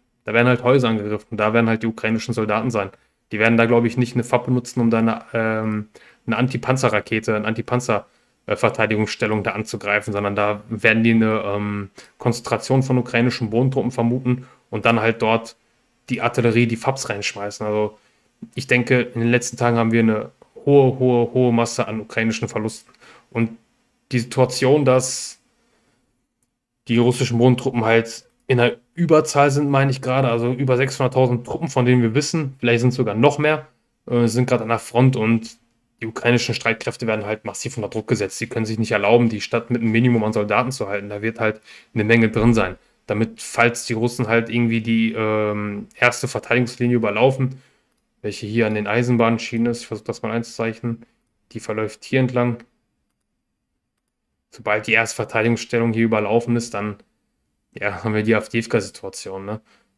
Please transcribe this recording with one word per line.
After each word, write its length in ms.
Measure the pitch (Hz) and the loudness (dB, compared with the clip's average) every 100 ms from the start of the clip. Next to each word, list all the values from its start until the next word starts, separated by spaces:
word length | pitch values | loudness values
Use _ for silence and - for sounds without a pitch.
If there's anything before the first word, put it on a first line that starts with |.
| _ _ | _ _
da 100 | - | -2
werden 140 | 113 123 | 2 4
halt 160 | 123 | 4
Häuser 240 | 123 139 120 | 4 4 4
angegriffen, 500 | 110 104 104 - 107 | 0 -2 -6 -6 -2
da 160 | 107 | 2
werden 140 | 117 113 | 4 2
halt 160 | 113 | 2
die 40 | 113 | -2
ukrainischen 460 | 110 110 113 - | -4 -2 -2 -2
Soldaten 380 | 113 107 107 120 | -4 -2 -2 0
sein. 200 | 110 95 - _ _ _ | -2 -4 -10 _ _ _
Die 60 | 107 | 0
werden 180 | 113 117 | 4 4
da, 80 | 117 | 4
glaub 180 | 117 | 4
ich, 140 | 117 117 | 2 0
nicht 160 | 120 | -2
eine 100 | 120 | -2
Fab 220 | 113 123 - | 0 -2 0
benutzen, 340 | 127 123 127 | -2 -2 -2
um 100 | 117 | 0
da 100 | 113 | 2
eine, 260 | 113 110 - | 0 -2 -6
ähm, 560 | 117 110 110 110 107 104 - - _ - | -4 -2 -2 -4 -6 -8 -16 -20 _ -6
eine 120 | 107 | -2
Antipanzerrakete, 1000 | 131 127 - 131 127 104 - 110 110 107 | -2 -2 -2 0 0 0 -2 -4 -2 -2
eine 100 | 104 | -2
Antipanzer-, 600 | 113 - 123 123 104 - _ _ _ - | -6 -4 -4 0 -4 -4 _ _ _ -6
äh, 100 | 104 | 0
Verteidigungsstellung 880 | 117 - 107 107 107 - 110 107 | 0 0 0 0 -2 -2 -2 -2
da 80 | 104 | -2
anzugreifen, 600 | 107 107 107 104 104 110 | -6 -8 -8 -2 -2 -2
sondern 200 | 101 101 | -4 -2
da 280 | 101 104 104 - | 0 -2 -4 -8
werden 340 | 110 113 113 | -2 2 4
die 80 | 117 | 4
eine, 320 | 113 110 110 101 | 4 2 0 -2
ähm, 440 | 101 104 101 98 - - _ | -4 -4 -6 -8 -16 -20 _
Konzentration 680 | 123 117 - 113 - 135 | -4 -4 -4 -4 0 0
von 140 | 131 127 | 2 0
ukrainischen 520 | 120 117 123 - 110 | 0 0 0 -2 -2
Bodentruppen 420 | 113 131 135 113 | 0 0 0 -4
vermuten 560 | 120 117 127 127 127 - _ _ | -2 -2 0 -2 -4 -6 _ _
und 160 | 107 117 | -2 0
dann 160 | 117 | 2
halt 200 | 113 110 | 0 0
dort 360 | 110 113 - - _ _ _ _ - | 0 0 -2 -16 _ _ _ _ -10
die 140 | 117 | -4
Artillerie, 460 | 117 - 117 113 120 | -2 0 2 2 2
die 100 | 113 | 0
Fabs 320 | - 135 - | -4 -4 -6
reinschmeißen. 560 | 104 - 104 101 - 107 | -6 -6 -8 -10 -6 -4
Also 320 | 107 107 - _ _ _ _ - - | -2 -2 -6 _ _ _ _ -14 -12
ich 120 | - | 0
denke, 340 | 123 120 123 | 0 2 0
in 180 | 113 - | 0 -2
den 120 | 117 | 2
letzten 260 | 123 - - | 2 0 -2
Tagen 200 | 120 117 | 0 2
haben 140 | 113 | 2
wir 80 | 117 | 4
eine 320 | 113 110 110 - _ - - | 2 0 -4 -16 _ -6 4
hohe, 320 | 143 131 131 | 6 6 4
hohe, 360 | 127 120 117 | 2 2 2
hohe 180 | 131 123 | 2 4
Masse 360 | 117 117 - 107 | 4 0 -2 -4
an 120 | 110 | -6
ukrainischen 480 | 104 117 113 110 113 | -6 -2 -2 -2 -4
Verlusten. 460 | 110 110 - - _ - - _ | -4 -6 -8 -16 _ -20 -20 _
Und 260 | 113 113 - _ _ _ _ _ | -4 -4 -4 _ _ _ _ _
die 60 | 123 | -4
Situation, 640 | 123 - 127 - 131 147 135 | -2 0 0 2 2 4 4
dass 560 | 127 131 - - - _ _ _ _ _ _ _ _ _ _ _ _ _ _ - | 2 0 -6 -12 -16 _ _ _ _ _ _ _ _ _ _ _ _ _ _ -2
die 100 | 117 | 2
russischen 400 | 120 123 123 120 | 4 2 0 4
Bodentruppen 460 | 127 117 131 117 | 4 4 0 0
halt 460 | 110 113 113 - - _ - | 4 4 2 -8 -18 _ -2
in 100 | 127 | 2
der 200 | 120 - _ - | 2 0 _ -4
Überzahl 560 | 170 156 151 143 143 | 4 4 4 2 4
sind, 180 | 139 143 | 2 2
meine 220 | 139 139 | 2 2
ich 100 | 127 | 0
gerade, 280 | 127 131 131 | -2 0 2
also 240 | 117 120 | 0 0
über 240 | 123 131 127 | 0 0 2
sechshunderttausend 680 | 135 - 127 131 127 123 - | 0 0 0 2 2 2 -4
Truppen, 220 | - 160 | -6 -2
von 180 | 131 123 | 0 4
denen 160 | 127 | 4
wir 140 | 117 120 | 4 0
wissen, 400 | 143 165 139 - | -2 -2 -4 -2
vielleicht 200 | 120 113 | 0 2
sind 100 | 123 | 2
es 60 | 123 | 2
sogar 180 | 107 | -2
noch 260 | 107 143 143 | 4 2 4
mehr, 280 | 151 151 - _ _ _ - | 0 0 -6 _ _ _ -4
äh, 180 | 120 117 | 0 2
sind 220 | 113 123 | 2 0
gerade 140 | 123 | 0
an 60 | 113 | 0
der 100 | 117 | -2
Front 380 | - 117 131 127 | 0 4 4 4
und 400 | 110 113 113 - _ _ _ _ | 2 0 -2 -16 _ _ _ _
die 60 | 110 | -12
ukrainischen 480 | - 120 120 - 113 | -2 2 2 0 -2
Streitkräfte 520 | 113 110 - - 113 | -2 -2 -6 -6 -4
werden 180 | 110 107 | -4 -4
halt 180 | 110 | -6
massiv 320 | 104 - - - | -8 -10 -8 -6
unter 140 | 104 | -6
Druck 180 | 110 - | -6 -2
gesetzt. 300 | 107 95 - | -2 -2 -6
Sie 100 | - | -6
können 180 | 117 110 | -4 -4
sich 140 | 113 | -4
nicht 120 | 107 | -2
erlauben, 360 | 107 101 120 117 | 0 4 4 4
die 140 | 107 | 0
Stadt 280 | - 117 - | -4 -6 -2
mit 120 | 120 | -2
einem 100 | 113 | 0
Minimum 320 | 113 123 120 | 2 4 2
an 80 | 107 | 2
Soldaten 400 | 110 104 104 127 | -2 0 0 -2
zu 160 | 131 101 | -4 -6
halten. 220 | 101 101 | -6 -8
Da 120 | 104 | -6
wird 200 | 110 110 | -6 -2
halt 180 | 110 107 - - _ | -4 -4 -12 -20 _
eine 120 | 113 107 | -4 4
Menge 240 | 117 110 | 4 4
drin 240 | 110 117 | 4 4
sein, 240 | 113 92 95 _ _ - | 4 0 -6 _ _ -6
damit, 360 | 107 110 - | -2 -2 -4
falls 440 | - - 117 233 - | -6 2 2 2 -6
die 80 | |
Russen 340 | 110 120 - 110 | -2 -2 -2 0
halt 220 | 117 113 | 0 0
irgendwie 300 | 120 117 113 | 0 0 0
die, 320 | 110 113 113 | 0 0 0
ähm, 760 | 110 107 107 107 104 104 101 101 - | 0 -2 0 -2 -2 -6 -8 -12 -2
erste 300 | 123 120 131 | 0 0 -6
Verteidigungslinie 640 | 110 - 123 120 - 120 123 | -6 -2 0 0 -2 0 2
überlaufen, 680 | 110 107 131 131 127 - _ _ _ _ _ _ | 0 2 2 2 -4 -6 _ _ _ _ _ _
welche 240 | 110 - 104 | -10 -8 -4
hier 200 | 113 110 | 0 2
an 80 | 107 | 0
den 120 | 104 | 0
Eisenbahnschienen 840 | 113 123 120 117 113 - 113 117 | 0 2 2 2 0 -4 -2 -2
ist, 100 | 117 | -2
ich 60 | - | -8
versuche 200 | 107 - | -10 -10
das 140 | 113 | -8
mal 100 | 113 | -6
einzuzeichnen, 720 | 117 113 - 113 110 120 113 - _ _ _ _ | -6 -8 -6 -6 -4 -6 -8 -12 _ _ _ _
die 80 | 110 | -14
verläuft 420 | - 110 107 - | -8 -4 -6 -8
hier 160 | - 131 | -4 0
entlang. 380 | 127 123 120 113 - _ _ _ _ _ _ _ _ _ _ _ _ _ _ _ _ _ _ | 0 0 -2 -4 -12 _ _ _ _ _ _ _ _ _ _ _ _ _ _ _ _ _ _
Sobald 380 | - 107 107 107 | -10 -2 -2 2
die 60 | |
erste 220 | 110 113 - | 0 0 -4
Verteidigungsstellung 800 | 107 113 113 113 - 117 117 | -4 0 0 0 -2 -2 0
hier 100 | 110 | 0
überlaufen 540 | 113 107 104 117 117 120 | 0 0 2 0 0 -2
ist, 160 | 117 | -2
dann, 240 | 104 104 101 _ _ _ _ _ _ _ | -6 -8 -10 _ _ _ _ _ _ _
ja, 320 | - 101 - | -8 -6 -4
haben 100 | 113 | -2
wir 100 | 107 | -2
die 120 | 107 107 | 2 0
Avdiivka-Situation, 1080 | - 117 113 113 95 - 98 - 101 95 98 | 0 -6 -2 -2 -4 -10 -14 -12 -12 -12 -10
ne? 160 | 110 - _ _ | -10 -12 _ _